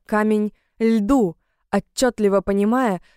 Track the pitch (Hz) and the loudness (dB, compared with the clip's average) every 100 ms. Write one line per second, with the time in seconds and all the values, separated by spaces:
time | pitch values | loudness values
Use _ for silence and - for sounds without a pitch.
0 | - 214 214 214 214 - _ - 226 226 | -4 -2 0 0 -2 -8 _ -4 0 0
1 | 202 277 190 - _ _ - 202 - - | 2 0 0 -4 _ _ -6 -4 -4 -2
2 | 254 - 208 196 185 202 208 254 247 180 | -2 0 0 0 0 -2 0 0 -2 -4
3 | _ | _